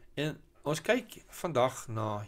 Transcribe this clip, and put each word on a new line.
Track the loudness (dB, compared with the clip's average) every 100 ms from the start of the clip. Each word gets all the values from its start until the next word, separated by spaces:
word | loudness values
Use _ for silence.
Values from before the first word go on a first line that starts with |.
| -10 -4
En | -4 -4 -12 -8
ons | -4 0
kyk | 2 2 0 -14 -18
vandag | -8 0 4 4 2 -6
na | -4 -2 -2